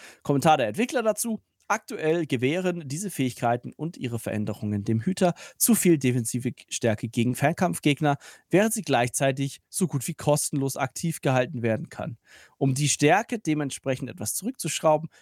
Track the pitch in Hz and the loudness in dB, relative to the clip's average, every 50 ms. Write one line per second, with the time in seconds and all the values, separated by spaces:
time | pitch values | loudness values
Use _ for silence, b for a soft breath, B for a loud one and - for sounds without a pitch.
0 | B B B B B - 147 139 127 165 156 147 123 107 107 151 240 254 320 262 | B B B B B 0 0 2 4 4 4 4 2 0 0 -2 -2 -2 -2 0
1 | 226 220 208 - - 233 220 208 - _ _ _ _ - 196 220 - - 240 180 | 0 0 -2 -2 -4 -4 -6 -6 -8 _ _ _ _ -4 -4 -4 -4 -8 -8 -4
2 | 156 156 165 175 165 - 139 120 120 131 156 180 185 185 170 170 156 135 135 160 | 0 0 0 0 0 -2 -2 0 0 0 0 0 0 -2 -2 -4 -6 -8 -8 -8
3 | 208 196 - - 135 127 120 - - 117 120 123 - 123 - - 151 165 180 - | -8 -6 -4 -2 -2 -2 -2 0 0 0 0 0 -2 -8 -10 -8 -8 -8 -8 -6
4 | - 120 117 113 - - 104 107 107 104 104 - - 104 104 101 101 - 113 110 | -6 -6 -6 -6 -4 -4 -4 -2 -2 -4 -4 -4 -4 -2 -2 -2 0 0 0 0
5 | 113 185 185 - 190 175 165 B B B B B - - 233 - - 190 165 147 | 0 0 0 2 2 2 2 B B B B B 2 2 4 4 6 4 4 6
6 | 135 127 123 127 117 - - 123 120 123 117 - - _ - - - 117 107 - | 4 2 2 2 0 -2 -4 -4 -4 -4 -6 -6 -10 _ -6 0 0 0 0 0
7 | - 110 - - 117 120 120 - 143 147 175 - 180 170 170 - - 151 143 - | -2 -4 0 0 0 0 0 2 0 0 2 2 0 0 0 0 0 0 2 2
8 | 156 147 143 B B B B B B B - 175 208 226 220 226 165 - 135 120 | 2 0 0 B B B B B B B 2 2 4 2 0 -4 -2 0 2 2
9 | 123 123 - - 143 135 131 135 139 139 - - _ _ - - 196 160 - 139 | 2 0 0 0 0 0 2 0 -2 -4 -6 -10 _ _ -4 -2 -2 0 0 -2
10 | - - 170 - - 151 147 143 - - - 143 135 135 - - 135 131 - - | -4 -4 -8 -2 2 2 2 2 2 -2 -2 -2 -2 -2 -2 -2 -4 -4 -4 -4
11 | - 170 160 - - 147 131 127 127 123 160 127 113 117 110 - - - - - | -4 -4 -4 -2 0 2 4 4 2 2 -2 -2 0 0 0 -2 -4 -8 -10 -10
12 | - 117 120 - B B B B B B B B 143 139 131 131 147 139 - - | -8 -8 -10 -12 B B B B B B B B 0 0 2 2 0 0 2 4
13 | 147 147 165 202 233 - 247 220 - 170 160 151 147 135 - - - 139 131 120 | 4 6 6 4 2 0 -6 -4 -2 -2 -2 0 -2 -4 -6 -6 -4 -4 -4 -2
14 | 139 120 - 180 107 107 - - 185 226 262 - - 165 - - - 160 151 151 | -4 -8 -8 -8 -8 -6 -6 -6 -6 -8 -8 -6 -6 -6 -4 0 4 4 4 4
15 | 160 - b b | 0 -6 b b